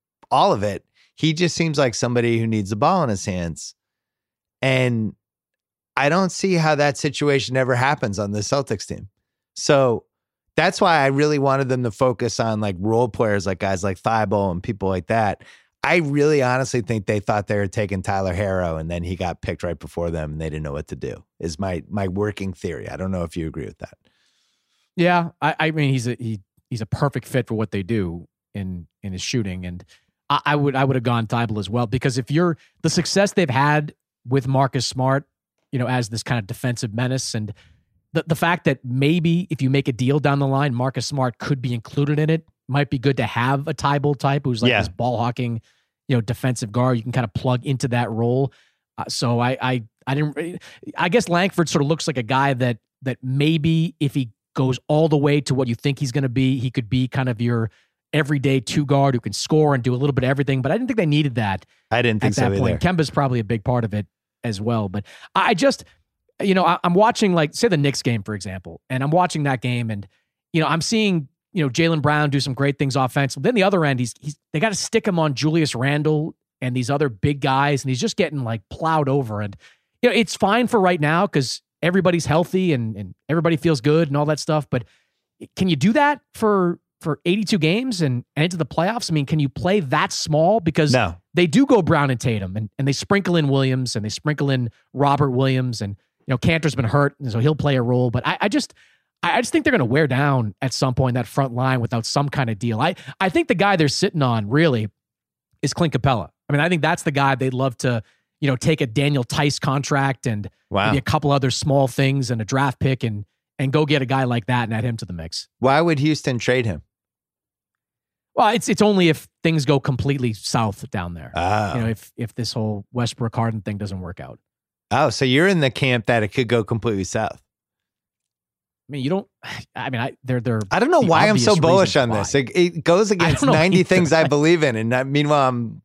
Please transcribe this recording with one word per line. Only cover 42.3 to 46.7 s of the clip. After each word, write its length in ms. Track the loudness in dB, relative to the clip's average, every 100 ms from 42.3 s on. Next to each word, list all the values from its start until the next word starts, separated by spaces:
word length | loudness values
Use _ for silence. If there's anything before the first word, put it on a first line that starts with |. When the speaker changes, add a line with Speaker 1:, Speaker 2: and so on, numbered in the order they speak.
Speaker 2:
it 140 | 0 -4 _ -4
might 200 | -2 0
be 80 | 0
good 180 | 0 0
to 80 |
have 420 | -2 -2 0 0 -2
a 60 |
Thibault 400 | -4 0 0 0
type 280 | 0 0 0
who's 180 | -2 0
like 60 | 2
Speaker 1:
Yeah. 120 | 2
Speaker 2:
this 100 | 0
ball 260 | -2 -2 0
hawking, 460 | -2 -2 -4 -6 -8 _ _ _ -2
you 80 |
know, 60 | -2
defensive 500 | 0 -2 -2 -2 -4